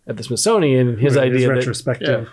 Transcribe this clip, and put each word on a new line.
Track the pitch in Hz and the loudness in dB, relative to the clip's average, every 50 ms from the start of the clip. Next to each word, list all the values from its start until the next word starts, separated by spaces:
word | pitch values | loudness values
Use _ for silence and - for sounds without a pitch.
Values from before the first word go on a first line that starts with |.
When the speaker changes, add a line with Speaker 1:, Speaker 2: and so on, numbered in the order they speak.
| _ | _
Speaker 1:
at | - 113 | -12 -12
the | 104 113 | -10 -8
Smithsonian, | - 123 123 - 220 226 208 160 143 131 127 123 123 117 | -8 -6 -2 0 0 2 2 2 2 2 2 2 0 0
his | 107 131 143 127 | 0 2 2 2
Speaker 2:
Right, | 139 131 127 | 2 2 2
his | 123 | 2
Speaker 1:
idea | 131 127 135 | 2 2 2
that | 131 | 0
Speaker 2:
retrospective. | 127 127 123 113 - - 135 120 - - 147 127 - 113 - | 0 -2 -2 -6 -4 -4 -4 -4 -2 -2 -2 -2 -2 -4 -10